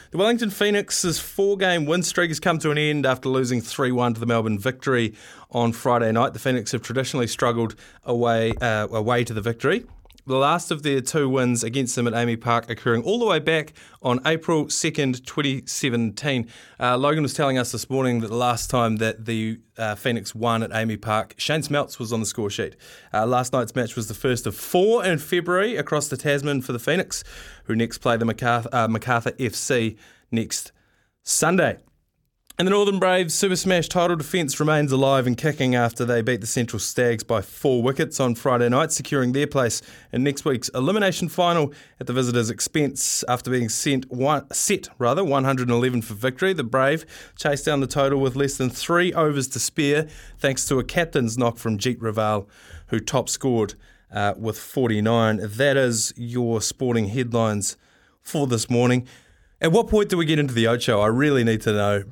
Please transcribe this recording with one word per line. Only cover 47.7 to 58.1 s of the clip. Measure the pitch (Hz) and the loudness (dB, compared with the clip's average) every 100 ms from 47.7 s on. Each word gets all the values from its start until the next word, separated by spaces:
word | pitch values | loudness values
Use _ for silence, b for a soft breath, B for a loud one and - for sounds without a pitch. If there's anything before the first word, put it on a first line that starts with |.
| 147 | 0
the | 127 | 0
total | 147 139 139 | 2 2 2
with | 135 127 | 0 0
less | 139 - | -2 0
than | 127 | -4
three | - - 170 180 | -4 0 2 2
overs | 165 156 143 131 | 2 2 0 -2
to | 117 | -4
spare, | - - 143 147 156 B B B | -4 0 2 2 0 B B B
thanks | 143 131 - | -2 -2 0
to | 135 | 0
a | |
captain's | 123 175 165 147 117 120 | 0 -2 0 0 0 0
knock | 120 113 | 0 0
from | 117 104 | -2 -2
Jeet | 127 117 | -2 -2
Raval, | 113 107 107 107 98 B B B - | -2 0 0 0 -4 B B B -6
who | 113 | -4
top | - 131 117 | -2 -2 -2
scored, | - 135 120 104 - b b b | -2 0 2 0 -4 b b b
uh, | 107 101 - | -2 -2 0
with | 110 104 | -4 -6
forty-nine. | - - 123 107 110 117 110 107 | -4 0 2 2 4 4 4 2
That | 107 107 143 135 | -2 0 2 4
is | 127 113 - - | 2 0 -4 -6
your | 120 123 117 113 | -6 -2 0 0
sporting | - - 127 117 101 | -2 -2 0 0 0
headlines | 123 120 117 113 104 101 - b b b | -2 0 2 2 0 -2 -8 b b b